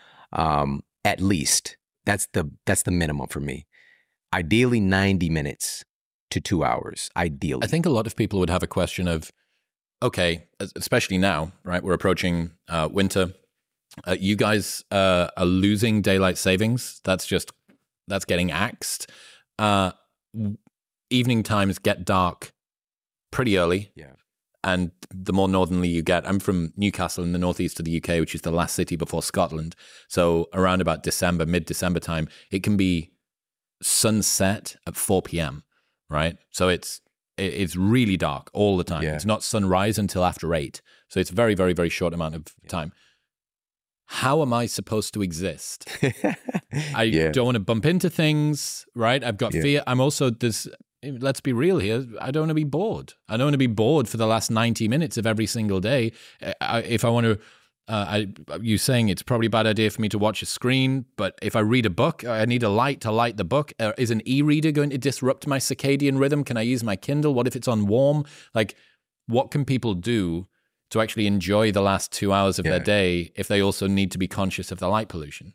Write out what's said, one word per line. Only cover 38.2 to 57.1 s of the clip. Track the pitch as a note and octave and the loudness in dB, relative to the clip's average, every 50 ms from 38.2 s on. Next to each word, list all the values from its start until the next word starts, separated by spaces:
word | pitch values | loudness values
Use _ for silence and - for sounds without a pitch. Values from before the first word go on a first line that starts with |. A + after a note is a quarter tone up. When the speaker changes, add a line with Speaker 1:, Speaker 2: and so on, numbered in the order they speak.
| F2+ D2+ C#2 C2 - - - | 0 -2 -4 -6 -10 -8 -2
Speaker 2:
all | G2+ G#2 G#2 G2 F2 | 2 2 4 4 2
the | E2 | 0
time. | - F2 D2+ | -2 -4 -4
Speaker 1:
Yeah. | D#2 D#2 D2+ | -2 -4 -4
Speaker 2:
It's | D2+ D#2+ | -2 -2
not | G#2 G#2+ - | -2 -2 -2
sunrise | - - - A2 G2 F#2 F2+ F#2 G2 A2 G#2 - | -2 -2 -2 0 2 2 2 2 2 2 0 0
until | G#2 F#2 - F#2+ F2+ | -2 -2 0 0 0
after | F2+ E2+ - - E2 E2+ | 0 0 -2 -4 -2 -2
eight. | D#2 C#2+ B1+ - - - _ _ _ _ _ | -2 -4 -6 -10 -16 -20 _ _ _ _ _
So | - F#2+ | -2 -2
it's | F#2 - | -2 0
a | F2+ | 0
very, | A2+ A#2+ A2+ G#2 | 2 2 2 4
very, | F2+ F#2 F2+ F2 | 4 2 2 2
very | F2 E2+ E2 | 2 0 0
short | - - F#2 E2+ E2 | 0 -2 -2 -2 -2
amount | E2+ D#2+ D#2+ D#2+ | -4 -6 -6 -6
of | D#2+ D#2 - - _ | -10 -12 -14 -20 _
Speaker 1:
Yeah. | _ - | _ -8
Speaker 2:
time. | - E2+ D2+ D#2+ - _ _ _ _ _ _ _ _ _ _ _ _ _ _ _ _ _ _ _ _ _ _ - | -8 -6 -6 -8 -12 _ _ _ _ _ _ _ _ _ _ _ _ _ _ _ _ _ _ _ _ _ _ -12
How | - - - B2+ C#3+ D#3+ | -8 -4 0 2 2 2
am | D3+ B2+ A#2+ | 2 2 2
I | A#2+ A#2+ A2+ | 0 0 -2
supposed | - - G2+ - A2+ G#2+ G2+ - - | -4 -6 -6 -4 -2 -2 -2 -2 -4
to | G#2+ | -2
exist? | G2+ F2+ D#2+ D#2+ F#2 F2+ D2 - - - - - - - - | -2 -2 -2 -4 -4 -4 -6 -6 -10 -14 -14 -14 -14 -14 -4
Speaker 1:
<laughs> | - - C3 - - - - G3+ - - - - F3 - _ - C#3+ D#3 D3 C#3+ | 0 0 0 0 0 -2 -4 -4 -4 -6 -6 -6 -6 -6 _ -6 -6 -6 -4 -2
Speaker 2:
I | A2 A2+ | 0 2
Speaker 1:
Yeah. | A2+ - D#2+ D#2+ D#2 D2+ | 2 4 4 2 2 2
Speaker 2:
don't | C3 A#2+ | 2 2
wanna | B2 B2 A2+ | 2 0 0
bump | F#2 - A2+ A2 G2 | 0 0 0 0 2
into | D3+ F3 F3+ - F3 | 2 2 2 0 0
things, | - - D#3+ D3+ D3+ D3+ D3+ D3+ D3+ C#3 - - - - - _ _ | 0 0 2 2 2 2 2 0 -2 -4 -6 -8 -10 -12 -16 _ _
right? | A#2+ A2 A#2 B2+ C#3+ | 0 2 2 2 2
I've | C3 A#2+ G#2+ | 0 -2 -2
got | G2 B2+ G#2+ E2+ | -2 -2 -2 0
Speaker 1:
Yeah. | D#2+ | 0
Speaker 2:
fear. | D3+ C#3+ C#3+ C#3+ - | 2 2 2 0 0
I'm | B2+ B2 B2+ | 0 2 2
also, | C3 D3+ D3 - C#3+ B2+ | 2 2 2 2 0 0
there's, | A2+ - A#2+ A#2 G#2+ - - - - - _ _ _ _ - | 0 0 0 -2 -2 -4 -6 -12 -14 -18 _ _ _ _ -12
let's | C#3 C#3 A#2 C3 C3+ C3+ - | -12 -8 -4 -4 -4 -4 -2
be | - C3+ | -2 -2
real | B2 A2+ C#3+ F#3 F#3+ C#3+ | 0 2 2 2 2 2
here. | F#2 G2+ A2 B2 C3+ A#2+ G#2+ - | 0 0 -2 -2 -4 -6 -10 -10
I | - C3 | -8 -4
don't | C3 D#3 D#3 | -2 -2 -2
wanna | D#3+ D#3 | 0 0
be | D#3 D3+ | 0 0
bored. | C#3+ C3+ D#3 G3+ A3+ E3+ D3+ C3 - - _ _ - | 0 -2 -2 -2 -2 -4 -6 -8 -12 -18 _ _ -6
I | G#2+ | -2
don't | A#2 C3 D3 | 0 2 2
wanna | D3 C3+ | 2 2
be | C3 B2 | 2 2
bored | A2 G#2+ G#2+ A#2+ D#3+ D3+ A#2+ - | 2 2 2 4 4 2 0 0
for | - | -2
the | A2+ A2+ | 0 0
last | A2 A2 A2+ - - | 2 2 0 0 0
ninety | A#2 A2 A#2 A#2 A2 - A#2 G#2+ | 0 2 2 2 0 0 0 0
minutes | A#2+ D#3 F3 - - A#2+ | 2 0 0 -2 -2 -2
of | G2+ A2+ | 0 0
every | A2 G#2+ A2 | 0 0 0
single | - - A#2 A2 G#2 G2 F#2+ | -2 -2 -2 -2 0 0 0
day. | F2+ A2 C#3 C3+ A2+ A2 - - - - - _ | 0 0 0 0 0 -2 -4 -8 -16 -20 -20 _
Uh, | - - - - | -10 -10 -6 -4
I, | - - - A#2 - | -4 -2 -2 -2 -2
if | F#2+ A#2 A2+ - | -2 -2 0 2
I | |
wanna, | A#2+ | 2